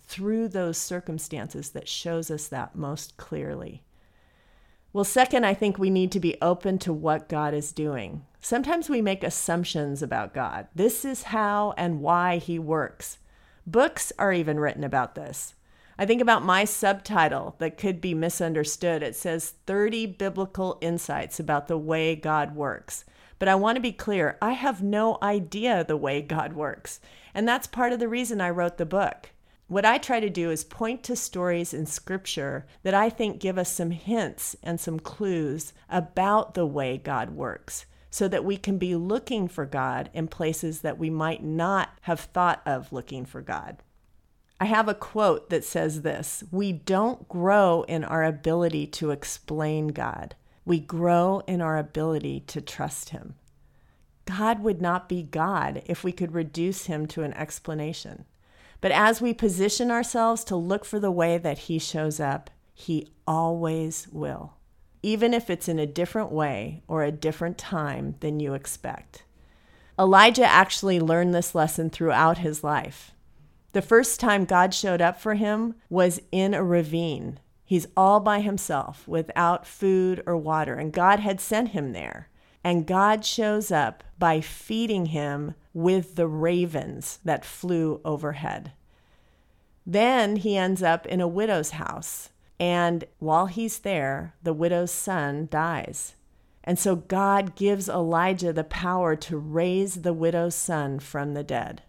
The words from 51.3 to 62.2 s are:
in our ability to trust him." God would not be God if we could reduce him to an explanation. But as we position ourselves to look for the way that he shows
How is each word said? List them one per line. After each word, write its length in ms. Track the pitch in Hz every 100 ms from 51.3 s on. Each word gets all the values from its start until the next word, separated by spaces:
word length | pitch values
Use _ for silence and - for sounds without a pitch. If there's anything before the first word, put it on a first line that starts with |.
| 190 -
in 160 | 180
our 160 | 160 156
ability 640 | 151 156 160 156 143 135 139
to 120 | 151
trust 480 | - - 143 - -
him." 280 | - - - _ _ _ _ _ _ _ _ -
God 340 | 185 214 226
would 220 | 214 180
not 260 | 175 180 180
be 140 | 180
God 600 | 156 160 165 190 135 139 -
if 180 | 170
we 80 | 185
could 220 | 180 175
reduce 500 | 165 160 165 175 190
him 220 | - 156 156
to 160 | 170
an 100 | 151
explanation. 920 | - 151 - - 156 151 165 - - - _ _ _ - -
But 120 | 190
as 300 | - 214 226
we 100 | 240
position 580 | 233 220 175 202 - 240
ourselves 540 | 233 240 240 226 233
to 120 | - 180
look 280 | 170 202
for 160 | - 214
the 100 | 202
way 280 | 175 170 170
that 180 | 170 135
he 220 | - 160
shows 420 | - 156 156 156